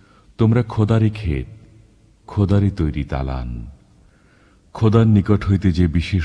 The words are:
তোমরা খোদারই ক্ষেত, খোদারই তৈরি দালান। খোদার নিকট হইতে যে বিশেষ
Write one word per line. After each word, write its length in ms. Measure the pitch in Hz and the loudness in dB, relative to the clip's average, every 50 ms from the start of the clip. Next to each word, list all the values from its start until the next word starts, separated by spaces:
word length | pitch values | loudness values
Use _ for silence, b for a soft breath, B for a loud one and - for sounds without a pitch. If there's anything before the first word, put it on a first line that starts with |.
| b b b b b b b - | b b b b b b b 0
তোমরা 240 | 117 110 113 123 | 2 2 2 0
খোদারই 480 | 113 - - - 107 101 113 110 110 107 | -2 -2 -2 -2 0 2 2 2 2 0
ক্ষেত, 360 | 107 - 104 87 71 65 60 - - - - - - - - _ _ _ _ _ _ _ _ - | -2 -4 -6 -6 -6 -6 -8 -10 -16 -20 -20 -20 -20 -20 -20 _ _ _ _ _ _ _ _ -6
খোদারই 420 | - 104 101 85 101 101 101 98 | -2 -2 0 2 2 2 2 0
তৈরি 340 | 101 - 82 76 - 73 69 | 0 -2 -4 -4 -4 -6 -6
দালান। 460 | - 73 67 67 67 65 64 62 60 58 58 55 55 - - _ _ _ _ b b b b b b b b b b b b b _ - | -6 -6 -6 -6 -6 -6 -8 -8 -10 -10 -12 -14 -16 -18 -20 _ _ _ _ b b b b b b b b b b b b b _ -4
খোদার 320 | - 113 110 104 117 113 | 0 2 4 4 4 4
নিকট 340 | 110 107 101 90 - 104 95 - | 6 4 4 4 2 0 0 2
হইতে 240 | 101 101 87 - 95 | 0 0 0 0 0
যে 120 | 80 87 90 82 | 2 2 0 2
বিশেষ 360 | 73 87 80 - - 90 | 0 -2 -2 -2 -2 -2